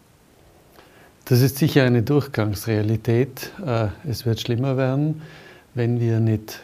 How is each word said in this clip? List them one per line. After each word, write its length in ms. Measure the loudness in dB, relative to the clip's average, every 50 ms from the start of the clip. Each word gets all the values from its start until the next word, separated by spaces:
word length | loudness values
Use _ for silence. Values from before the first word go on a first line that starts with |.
| _ _ _ _ _ _ _ _ _ _ _ _ _ _ -20 -20 -20 -20 -20 -20 -20 -20 _ _ -2
Das 160 | 2 4 4
ist 160 | 4 4 2
sicher 260 | 2 0 2 4 4 4
eine 180 | 4 4 2
Durchgangsrealität. 1500 | 2 2 2 0 0 0 -2 -2 -2 -2 -2 -4 -2 -2 0 0 0 0 -2 -2 0 0 2 2 0 0 -4 -10 -14 -14 -12 -8 -4
Äh, 200 | -2 -2 0 -2 -2 -4 -6 -8 -8
es 160 | -6 -4 -2
wird 140 | -2 -2 -2
schlimmer 360 | -2 -4 -2 -2 -2 -2 0
werden, 460 | 0 0 0 0 0 0 -2 -2 -6 -10 -18 -20 -20 -20 -20 -20 -20 -20 _ -4
wenn 260 | -2 -2 0 0 0
wir 200 | 0 0 2 2
nicht 400 | 2 2 0 0 -4 -8 -16 -18